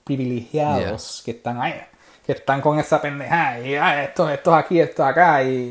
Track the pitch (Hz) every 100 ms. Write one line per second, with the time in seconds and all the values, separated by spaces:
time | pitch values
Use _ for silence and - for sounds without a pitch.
0 | - 139 127 120 113 151 147 139 110 110
1 | - - - 117 120 123 147 160 - _
2 | _ _ - 139 - 139 143 151 143 151
3 | 147 143 127 170 151 123 123 139 175 143
4 | 143 - 160 139 - 165 151 175 165 -
5 | 170 165 175 147 131 131 123